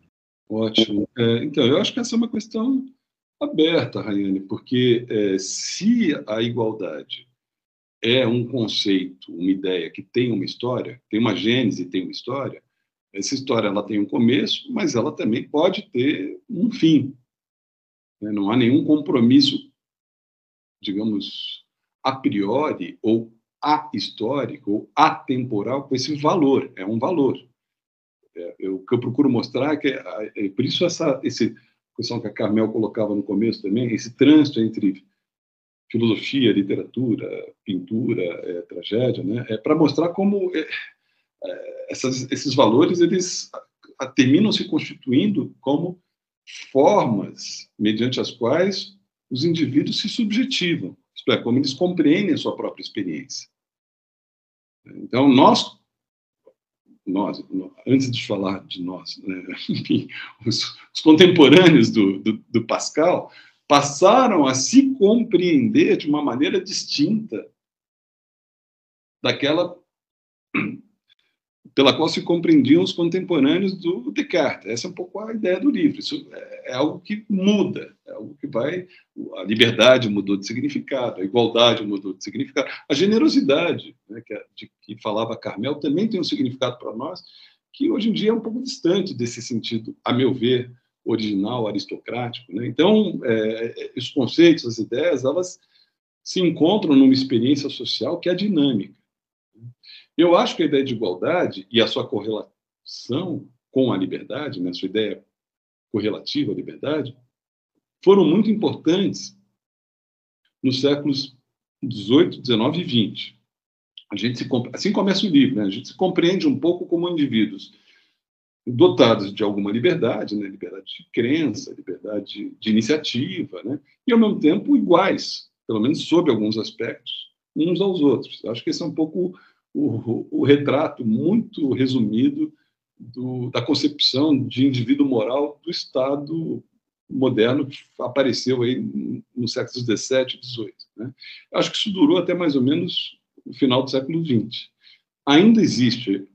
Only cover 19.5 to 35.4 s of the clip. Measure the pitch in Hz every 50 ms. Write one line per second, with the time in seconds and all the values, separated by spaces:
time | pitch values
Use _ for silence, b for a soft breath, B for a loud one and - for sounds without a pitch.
19.5 | - - - - _ _ _ _ _ _ _ _ _ _ _ _ _ _ _ _
20.5 | _ _ _ _ _ _ - 104 92 104 110 113 104 98 - - - - - -
21.5 | - - _ _ _ _ _ _ _ _ - 131 135 131 - 143 - 101 98 98
22.5 | 120 143 156 139 104 - 90 - - - - 110 113 117 113 - _ _ _ _
23.5 | _ _ - 147 151 151 - - - 98 - - - - 107 117 143 143 120 -
24.5 | - - - 101 104 - - - _ - 151 - - - - - 131 127 123 -
25.5 | 110 101 104 113 135 143 139 - 135 123 127 151 151 143 147 156 196 180 143 139
26.5 | 135 - - - - 95 92 101 117 113 131 175 185 156 139 117 - - - _
27.5 | _ _ _ _ _ _ _ _ _ _ _ _ _ _ _ _ _ 85 85 85
28.5 | - - - 95 95 90 - - 123 120 123 - 123 143 147 131 120 113 - -
29.5 | - 131 135 151 151 143 - 135 127 - - 107 110 107 107 107 - 113 104 98
30.5 | - - 120 - - - 180 180 175 - 165 147 127 - - 123 - - 113 -
31.5 | b b b b b b _ _ _ - 107 - 120 110 110 101 - - 113 101
32.5 | 107 110 110 107 110 113 107 104 - 117 107 104 104 104 98 - 98 101 113 113
33.5 | 104 - - 95 104 123 127 117 107 98 - - - - 131 143 151 156 139 -
34.5 | - 113 110 107 - - 104 95 - - _ _ _ _ _ _ _ _